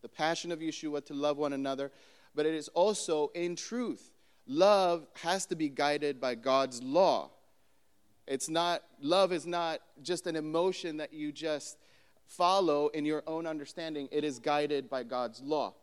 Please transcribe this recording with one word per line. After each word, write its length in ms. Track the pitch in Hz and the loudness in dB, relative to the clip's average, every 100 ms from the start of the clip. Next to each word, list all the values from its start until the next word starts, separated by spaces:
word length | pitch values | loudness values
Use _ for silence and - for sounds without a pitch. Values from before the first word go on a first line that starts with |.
the 60 | 120 | -18
passion 420 | - 156 165 175 | -2 0 0 -4
of 80 | 165 | -4
Yeshua 440 | 160 151 156 147 143 | -4 -6 -6 -6 -6
to 100 | 147 | -2
love 220 | 147 147 | -2 0
one 160 | 147 | -2
another, 380 | 139 135 135 139 - - - _ 143 | -2 -4 -4 -6 -10 -20 -20 _ -2
but 100 | 151 | 0
it 80 | |
is 140 | 160 143 | -2 -4
also 600 | - 196 208 - 156 147 | 2 2 2 0 0 0
in 220 | 170 175 175 | -2 -4 -4
truth. 560 | - 233 240 120 - _ _ _ - | -6 -4 -4 -6 -10 _ _ _ -6
Love 600 | 139 190 202 185 170 147 - | 4 6 8 6 2 -4 -8
has 240 | 165 190 - | 0 0 0
to 80 | 175 | -2
be 120 | 151 | -2
guided 540 | 135 143 147 147 131 | 2 2 2 0 -2
by 140 | 127 120 | -4 -2
God's 480 | 123 135 135 123 | 2 2 2 -2
law. 480 | 127 151 185 120 69 - _ _ _ _ _ _ _ _ - | 0 4 6 4 -2 -14 _ _ _ _ _ _ _ _ -6
It's 240 | 135 - | -4 -2
not, 340 | 160 175 170 - _ | 0 0 -2 -6 _
love 300 | 139 180 190 | 2 4 4
is 160 | 175 151 | 2 -2
not 320 | 175 170 160 _ - | -2 -2 -4 _ -16
just 260 | 139 175 180 | -6 -4 -2
an 80 | 160 | -4
emotion 640 | 156 160 185 180 175 156 | -2 2 2 0 -6 -8
that 160 | 151 | -8
you 180 | 151 151 | -8 -8
just 460 | 143 156 147 - - _ - _ _ _ | -6 -4 -4 -6 -18 _ -20 _ _ _
follow 640 | - 175 190 180 147 147 | 2 4 6 4 4 2
in 160 | 156 147 | 0 -2
your 180 | 151 156 | -2 -4
own 220 | 160 165 | -6 -6
understanding. 600 | 156 139 - 165 151 139 | -8 -10 -10 -8 -6 -4
It 140 | 151 147 | -2 -2
is 140 | 127 | -4
guided 500 | 120 147 147 143 131 | 0 0 2 -2 -2
by 140 | 135 | -6
God's 380 | 117 123 120 117 | -4 -4 -4 -6
law. 340 | 135 151 107 - | -2 -2 -2 -6